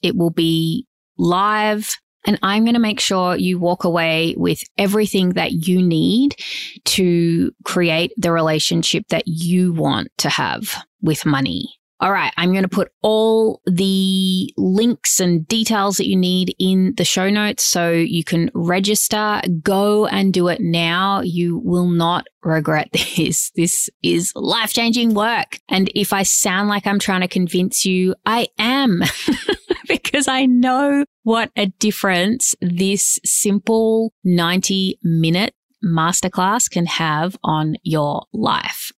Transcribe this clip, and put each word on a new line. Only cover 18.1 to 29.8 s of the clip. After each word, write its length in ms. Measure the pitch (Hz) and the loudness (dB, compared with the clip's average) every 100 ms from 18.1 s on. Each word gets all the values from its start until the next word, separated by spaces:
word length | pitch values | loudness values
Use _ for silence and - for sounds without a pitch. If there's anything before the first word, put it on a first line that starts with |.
| 170 | -2
can 260 | 165 170 170 | -2 0 0
register. 880 | - 170 180 202 208 - 214 214 208 - 170 | -2 -2 0 0 0 0 0 0 -2 -2 -2
Go 440 | 180 190 202 208 214 | 0 2 2 2 2
and 280 | 196 196 | 2 2
do 140 | 185 175 | 2 0
it 140 | 165 | 0
now. 600 | 180 170 165 175 190 196 | 0 0 0 0 0 -2
You 360 | 185 170 175 170 | -2 -2 -2 -2
will 300 | - 175 180 | -2 0 2
not 380 | 170 170 175 - _ | 2 2 0 -6 _
regret 460 | 175 160 151 156 - | -2 -2 0 -2 -2
<laughs> 280 | - - - | -4 -4 -2
this. 340 | 156 160 - - | -2 -2 -4 -2
This 340 | 170 - - _ | 0 0 -4 _
is 300 | 175 170 180 - | -2 -2 -2 -6
life-changing 760 | 135 214 220 - 233 233 233 | -4 -2 -2 -2 0 2 2
work. 460 | 208 214 226 - - - | 2 0 -2 -4 -10 -4
And 240 | 190 190 | -2 0
if 200 | - 196 | 0 -2
I 100 | 196 | 0
sound 460 | 196 - 208 185 208 | 0 0 0 0 0
like 180 | 202 202 | -2 0
I'm 120 | 202 | -2
trying 220 | - 185 | 0 -2
to 60 | 180 | 0
convince 580 | 208 175 180 185 - 190 | 0 0 0 0 0 0
you, 300 | 185 185 185 - | 2 2 0 -2
I 220 | 233 - _ | -2 -2 _
am 460 | 220 269 269 175 175 | 0 2 2 2 0
<laughs> 800 | - - 262 - 403 _ - | -2 -4 -2 -2 -6 _ -6